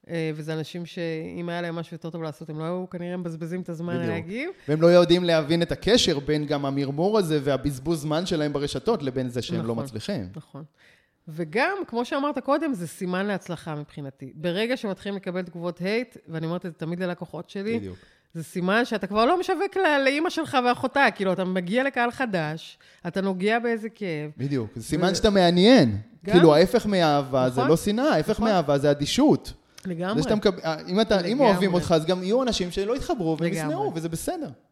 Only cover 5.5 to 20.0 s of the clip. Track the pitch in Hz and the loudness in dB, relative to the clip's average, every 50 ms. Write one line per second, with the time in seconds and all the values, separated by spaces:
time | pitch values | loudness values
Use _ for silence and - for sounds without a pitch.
5.5 | 165 170 170 - - - - 180 214 254 - - 165 139 139 139 151 151 151 143 | 0 0 0 -2 -4 -4 2 4 4 4 4 2 0 0 0 0 0 0 0 -2
6.5 | 151 143 143 139 139 139 143 131 139 143 170 196 214 220 185 160 156 151 135 139 | -2 -2 -2 -2 -2 -2 -2 -2 -2 -2 0 2 2 2 2 2 0 0 0 0
7.5 | 139 131 127 147 139 127 131 156 170 156 139 156 151 160 185 185 190 151 151 147 | -2 0 -2 -4 -6 -4 -4 -4 -4 -2 -2 -2 -2 -2 -2 -2 -2 -2 -2 -2
8.5 | 143 143 143 143 - 139 - - 240 190 143 135 123 131 127 123 120 - - - | -2 -2 -4 -2 -4 -4 -2 0 -2 0 -2 -4 -4 -4 -4 -4 -4 -6 -4 -4
9.5 | 175 170 - 113 117 113 113 139 123 107 - - 202 156 98 90 98 156 143 _ | -4 -4 -2 -4 -4 -4 -6 -8 -10 -10 -8 -6 -6 -6 -8 -10 -12 -16 -18 _
10.5 | _ 139 156 - _ _ _ _ _ _ _ _ _ _ _ - 156 156 175 156 | _ -18 -18 -18 _ _ _ _ _ _ _ _ _ _ _ -18 -10 -10 -10 -6
11.5 | 151 226 277 339 392 403 339 - - 233 247 - 330 277 277 294 294 269 - - | -2 0 0 0 -2 -4 -6 -6 -6 -6 -4 -4 -4 -2 -2 -2 -4 -4 -2 0
12.5 | 277 311 320 320 269 180 175 151 - - 196 180 180 185 196 208 202 175 - - | -2 0 0 -2 -4 -4 -6 -10 -10 -8 -6 -4 -4 -2 -2 -2 -4 -6 -6 -8
13.5 | 175 156 - 170 156 147 147 _ - - 143 135 131 _ 139 131 - 151 156 175 | -10 -10 -8 -10 -10 -10 -10 _ -12 -12 -12 -12 -12 _ -18 -18 -16 -8 -6 -4
14.5 | 170 190 220 233 254 247 - 208 185 - - 202 202 196 190 190 170 185 185 175 | -2 -2 -2 -2 -4 -4 -4 -6 -8 -6 -6 -8 -8 -6 -8 -6 -6 -6 -8 -8
15.5 | - 175 170 175 170 - 170 190 208 226 254 240 _ - _ - 165 160 160 160 | -10 -8 -8 -8 -6 -4 -4 -2 -2 -2 -4 -6 _ -20 _ -10 -8 -6 -4 -4
16.5 | 170 180 - 180 156 _ 170 156 175 175 185 180 175 - 180 156 - 156 170 _ | -6 -6 -6 -10 -10 _ -8 -8 -6 -4 -4 -6 -6 -8 -10 -14 -12 -14 -14 _
17.5 | - 202 196 214 233 233 - 95 90 - - _ _ _ _ _ _ 165 156 - | -10 -8 -6 -4 -4 -4 -6 -8 -12 -14 -18 _ _ _ _ _ _ -14 -14 -10
18.5 | - 185 170 185 196 226 240 - 226 202 - 185 202 214 226 254 349 359 359 - | -8 -4 0 2 2 2 2 0 -2 -6 -4 -2 0 2 4 4 2 0 0 -2
19.5 | 381 302 381 392 - 381 381 320 302 277 | -2 -2 -2 -2 -2 0 2 2 2 2